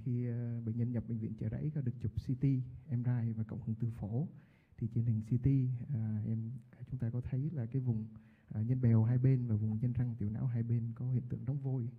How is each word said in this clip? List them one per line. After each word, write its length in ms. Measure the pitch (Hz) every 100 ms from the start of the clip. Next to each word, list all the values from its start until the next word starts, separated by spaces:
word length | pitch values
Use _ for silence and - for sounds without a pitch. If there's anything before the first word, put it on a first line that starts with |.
khi, 220 | 113 123 123
ờ, 340 | 120 120 117
bệnh 160 | 113 117
nhân 160 | 120
nhập 120 | 120 113
bệnh 100 | 117
viện 160 | 110
Chợ 140 | 110 117
Rẫy 220 | 123 147
có 100 | 151
được 140 | 123 -
chụp 120 | 107 -
C 240 | - 131
T, 40 | 139 131 127 - -
M 140 | 120
R 220 | 120 123 117
I 60 |
và 120 | 110
cộng 180 | 110 -
hưởng 140 | - 110
từ 100 | 113
phổ, 380 | - 101 117 175 - - - _ -
thì 100 | 113
trên 120 | 120 117
hình 160 | 107
C 200 | 107 123
T, 40 | 131 135 127 120 -
ờ, 240 | 110 110 107
em, 260 | 110 113 113 127 - - 123
chúng 80 | 127
ta 120 | 113
có 100 | 123
thấy 300 | 123 127 151
là 160 | 160 117
cái 160 | 135
vùng, 220 | 127 110 110 - - - -
ờ, 140 | 107
nhân 180 | 113 127
bèo 240 | 120 113
hai 140 | 110 127
bên 280 | 131 127 120
và 100 | 107
vùng 220 | 110 110
nhân 140 | 123
răng 220 | 120 123 113
tiểu 120 | 107
não 160 | 113 127
hai 160 | 117
bên 300 | 117 120 117
có 160 | 117 127
hiện 120 | 123 120
tượng 160 | 113
đóng 140 | 117 143
vôi 300 | 135 131 120